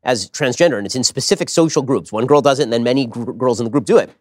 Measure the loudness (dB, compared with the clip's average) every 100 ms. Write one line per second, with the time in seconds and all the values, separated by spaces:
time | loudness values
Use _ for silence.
0 | -2 -4 -4 -4 -4 2 2 2 -4 -4
1 | -4 -4 -2 -2 0 0 2 0 -2 -4
2 | -2 -4 4 4 4 2 0 0 0 0
3 | -2 -6 -10 -4 -2 -2 -2 -2 2 2
4 | 2 _